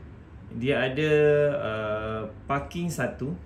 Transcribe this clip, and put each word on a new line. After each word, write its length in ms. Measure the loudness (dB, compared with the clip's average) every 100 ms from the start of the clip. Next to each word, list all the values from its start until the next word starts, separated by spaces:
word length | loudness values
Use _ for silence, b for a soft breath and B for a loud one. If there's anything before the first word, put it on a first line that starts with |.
| B -18 -18 -18 -12 -4
Dia 320 | 0 2 2
ada, 240 | 0 4 6 6 6 4 2
uh, 600 | -2 -2 -2 -2 -2 -4 -6 -10 -4
parking 380 | -4 -4 -6 -4
satu. 480 | -2 -4 -4 -6 -6